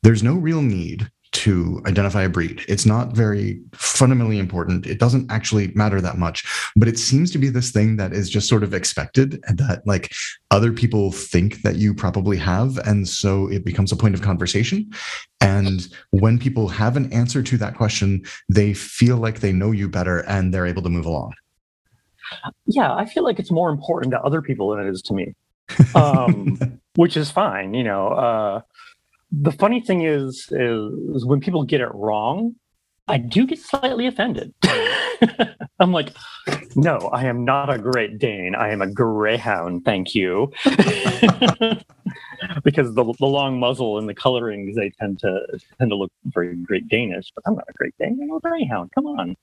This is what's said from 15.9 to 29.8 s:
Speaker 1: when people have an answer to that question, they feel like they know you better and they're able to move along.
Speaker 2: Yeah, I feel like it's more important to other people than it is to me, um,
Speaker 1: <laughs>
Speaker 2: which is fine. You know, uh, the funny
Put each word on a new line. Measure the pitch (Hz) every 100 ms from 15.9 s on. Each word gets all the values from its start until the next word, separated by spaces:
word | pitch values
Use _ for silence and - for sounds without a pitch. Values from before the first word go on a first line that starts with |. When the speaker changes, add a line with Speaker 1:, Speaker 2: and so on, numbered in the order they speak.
| - -
Speaker 1:
when | 98 107 120
people | 127 120 104
have | 90 107 131
an | 135
answer | 117 120 139
to | 123 123
that | 101 -
question, | 107 - 98 95 - - _
they | 98 104
feel | 98 - - 120 123
like | 113 110
they | 101
know | 92 101
you | 107 98
better | 104 90 87
and | - 98 92
they're | 92 90
able | 87
to | 87
move | 85 82
along. | 78 - - _ _ _ _ _ _ _ _ - - - - -
Speaker 2:
Yeah, | 269 175
I | 123 214
feel | -
like | 302 185
it's | -
more | 165 175
important | 147 - 165 127
to | 123
other | 139 156
people | 147 127 101
than | 104 98
it |
is | 92
to | -
me, | 98 107 - _ _ _ - 113 165
um, | 147 139 123 - 101 127 123 -
Speaker 1:
<laughs> | _ -
Speaker 2:
which | 170 -
is | 147
fine. | - 196 98 95
You | 113
know, | 117 98 98
uh, | - 123 113 104 101 - _ - _ _ _ _
the | 151 143
funny | 147 202 233